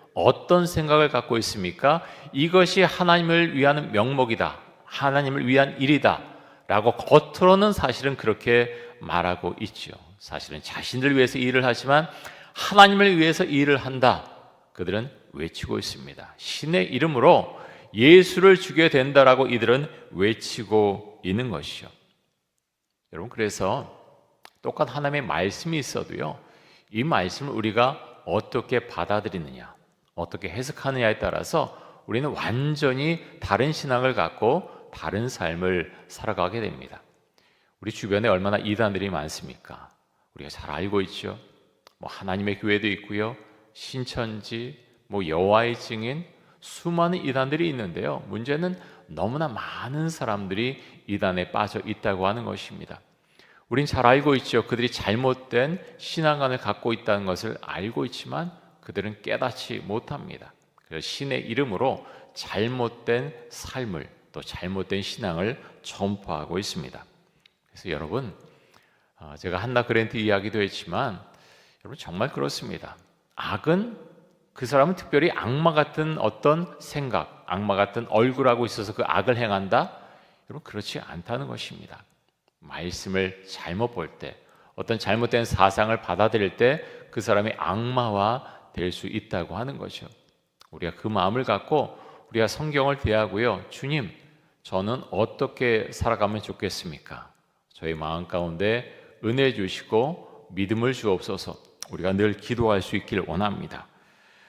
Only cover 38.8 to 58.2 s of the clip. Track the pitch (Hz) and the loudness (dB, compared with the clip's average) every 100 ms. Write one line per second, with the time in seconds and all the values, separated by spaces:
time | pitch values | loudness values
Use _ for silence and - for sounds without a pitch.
38.8 | 110 95 98 82 76 - 73 - - - | 0 0 -4 -4 -6 -10 -14 -18 -20 -20
39.8 | - _ _ _ _ - 71 - - 73 | -20 _ _ _ _ -18 -16 -14 -10 -6
40.8 | 98 101 92 - 98 98 - _ _ _ | -2 0 -2 -6 -10 -12 -16 _ _ _
41.8 | _ _ - - 98 95 101 98 107 104 | _ _ -14 -10 -4 -2 -2 -2 0 2
42.8 | 104 101 - 104 110 127 - _ _ - | 2 -2 -6 -4 -4 -6 -18 _ _ -18
43.8 | - 131 123 135 113 107 - 113 123 151 | -12 -8 -8 -6 -6 -8 -10 -10 -10 -14
44.8 | _ _ _ 101 85 80 95 107 117 117 | _ _ _ -6 -2 0 4 4 2 -2
45.8 | - 113 113 147 175 _ _ _ - - | -8 -8 -6 -6 -10 _ _ _ -20 -10
46.8 | 170 170 170 180 139 127 135 156 170 131 | -4 0 0 0 -2 -2 0 0 -2 -2
47.8 | 98 82 131 143 101 101 120 147 180 180 | -6 -6 -4 -6 -8 -10 -4 -2 -2 -6
48.8 | - - - 78 98 143 156 104 - - | -12 -20 -16 -6 -4 -2 -4 -6 -10 -10
49.8 | 123 147 160 160 123 101 95 98 123 135 | -8 -4 -4 -4 -4 -4 -4 -2 -4 -6
50.8 | - - - 101 98 90 87 107 104 113 | -16 -20 -6 -2 0 0 -2 -2 -2 -4
51.8 | - 104 110 95 92 113 107 98 - 95 | -8 -4 -2 0 0 -2 -6 -10 -12 -14
52.8 | 80 - _ _ _ _ _ - _ 120 | -16 -18 _ _ _ _ _ -20 _ -2
53.8 | 147 131 120 135 147 135 - 120 - 117 | 0 4 6 6 6 2 2 0 0 -2
54.8 | 120 - - 110 131 127 - 120 139 180 | -2 -2 -2 2 2 0 -2 0 0 -2
55.8 | - - - 170 156 147 135 127 104 104 | -10 -16 -10 -2 0 2 0 -2 -4 -4
56.8 | 120 117 - 101 98 90 113 - - 76 | -2 -2 0 0 0 -4 -6 -10 -10 -8
57.8 | 101 127 131 - | -6 -4 -6 -8